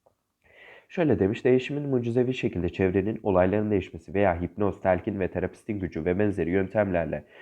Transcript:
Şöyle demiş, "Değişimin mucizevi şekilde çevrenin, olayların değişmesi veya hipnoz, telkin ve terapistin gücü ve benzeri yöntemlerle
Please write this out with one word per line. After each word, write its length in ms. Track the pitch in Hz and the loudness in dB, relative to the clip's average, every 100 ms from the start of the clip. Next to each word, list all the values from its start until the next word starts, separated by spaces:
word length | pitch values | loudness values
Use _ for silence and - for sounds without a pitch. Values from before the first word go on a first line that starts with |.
| _ _ _ _ _ _ - - _ | _ _ _ _ _ _ -20 -20 _
Şöyle 300 | - 156 101 | -2 2 4
demiş, 260 | 98 117 123 | 2 2 4
"Değişimin 440 | 127 127 143 143 | 2 2 -6 -2
mucizevi 440 | 131 117 120 123 | -2 0 0 0
şekilde 360 | 127 120 90 85 | 0 -4 -2 -4
çevrenin, 500 | - 95 95 98 113 | 0 2 2 0 -4
olayların 480 | 107 92 92 104 107 | 0 2 4 2 0
değişmesi 420 | 101 - - - | -2 -2 -12 -6
veya 280 | 92 98 85 | 0 2 0
hipnoz, 400 | 87 - 101 90 | -4 -2 -4 -2
telkin 380 | 95 90 - 98 | 0 0 0 -4
ve 80 | 87 | -4
terapistin 520 | 90 90 - - 101 | -4 -6 -8 -10 -6
gücü 260 | 87 82 80 | -6 -4 -2
ve 140 | 90 | 0
benzeri 300 | 104 92 82 | 0 0 0
yöntemlerle 760 | 95 92 107 101 87 80 73 - - | 0 0 0 0 0 -2 -6 -10 -20